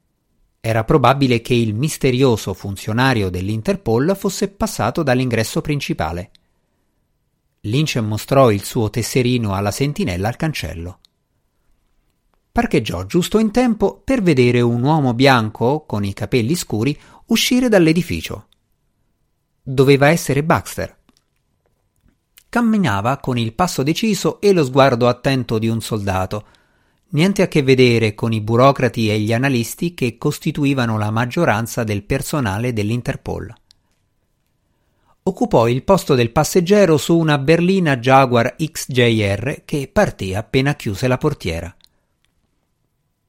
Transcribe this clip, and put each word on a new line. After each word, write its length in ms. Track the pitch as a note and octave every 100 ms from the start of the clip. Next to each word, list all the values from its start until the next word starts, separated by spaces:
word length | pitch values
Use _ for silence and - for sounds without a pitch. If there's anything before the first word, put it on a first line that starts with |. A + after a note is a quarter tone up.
| _ _ _ _ _ _ A2+
Era 200 | A2+ -
probabile 560 | D#3 B2 C#3 C3 A#2
che 120 | -
il 220 | A#2+ A2+ G#2
misterioso 800 | D#3 - C3+ B2 C3+ A2 -
funzionario 760 | F#2 G2+ G2 - A2 C3+ A#2 F#2+
dell'Interpol 840 | F2+ F#2+ A2 D3 G3 - A2+ D3+ G3
fosse 320 | G3+ - G3+
passato 560 | - A3 - G#2 -
dall'ingresso 560 | C#3+ B2 C3 A2+ A2 E3
principale. 720 | - D3 - - D#2+ E2+ F#2 _ _ _ _ _ _ _ _ _ _ _ _ _
Lynch 380 | G#2 B2+ D3+ B2+
mostrò 520 | G#2+ G#2+ - C#3 B2+
il 140 | G2+
suo 260 | - C3 G#2+
tesserino 640 | B2 G#2+ C3+ B2 B2 A2
alla 180 | F#2+ G2+
sentinella 580 | - C#3 C#3+ D#3 F2 G#2
al 80 | -
cancello. 640 | D#3+ - D#2 E2+ E2+ - _ _ _ _ _ _ _ _ _ _ _ _ _ _ _
Parcheggiò 560 | - A#3+ D#3 G2+ - F#2+
giusto 340 | F3 F3 G#3+
in 120 | A3
tempo 480 | B3 B3+ G#3+ G3 - -
per 160 | C4+
vedere 400 | F3 C3 B2 B2
un 200 | A#2+ A#2+
uomo 320 | C3 D#3+ C3+
bianco, 720 | A#2 C3+ B2+ A2 - B2 D3+ -
con 200 | G#2+ G2+
i 80 |
capelli 420 | - A2 C3 A2+ D3+
scuri, 420 | - G#2+ B2+ D3 - - _
uscire 420 | A3+ - B3 B3+
dall'edificio. 800 | G3+ D#3+ E3+ E3+ D#2+ - - - _ _ _ _ _ _ _ _ _ _ _
Doveva 460 | - C3 C3+ C3+ C#3+
essere 380 | E3+ - C#3 D#3+
Baxter. 520 | C3+ - - E2 - _ _ _ _ _ _ _ _ _ _ _ _ _ _ _
Camminava 640 | - A#3 A3 D#3+ G2 A2 C3+
con 220 | - A#2+
il 140 | A2+
passo 280 | - F3+ -
deciso 580 | C3+ E3 A3+ F#3 E3 -
e 140 | G3+
lo 100 | F3+
sguardo 440 | C3 C3+ C3+ A#2 A#2+
attento 500 | A#2+ C3+ C3+ A#2 A2
di 100 | A2+
un 140 | A2+
soldato. 640 | - A2 G2 F#2 F#2 G#2+ - _ _ _ _ _ _
Niente 320 | C#3+ F#3 G3+
a 60 | F3
che 160 | D#3+
vedere 500 | C3 B2+ B2+ A#2 A2
con 180 | - A#2
i 100 | A2
burocrati 680 | G#2+ A#2 C3+ C3+ B2 A#2+ A2
e 100 | G#2+
gli 120 | G#2
analisti 600 | A2+ C#3 B2 A2+ - E3+ F3
che 240 | B2 -
costituivano 800 | D3 - - D3+ C#3 C#3 A#2 G#2+
la 100 | G#2
maggioranza 720 | G#2+ B2 E3+ D#3 G#2+ A2+ -
del 200 | A2 G2+
personale 680 | - C3+ - D#3 A2+ G2 B2
dell'Interpol. 800 | A2+ G#2 A#2+ C3 C3+ - E2+ F#2 - _ _ _ _ _ _ _ _ _ _ _ _ _ _ _ _
Occupò 440 | F#3+ F#3+ A#3+ C#3 A#2
il 140 | B2+
posto 320 | - F#3 -
del 160 | C3 A#2
passeggero 680 | D#3 D3 F#3+ E3+ G#3 F#3 D3+
su 200 | - E3+
una 220 | D#3+ D3
berlina 580 | C3+ E3 F3 G3 E3 C3
Jaguar 580 | B2 C3+ B2+ A#2+ A#2+ -
X 280 | D#3 - -
J 420 | B2 A#2+ A2 G2+
R 280 | G2+ C#3 D3+ -
che 240 | D3+ C3
partì 440 | - E3+ - F#2+ G2+
appena 400 | - C3 C3+ D3
chiuse 320 | A#2 G2 B2+
la 100 | B2+
portiera. 580 | D#3 D3 - E2 F2 - _ _ _ _ _ _ _ _ _ _ _ _ _ _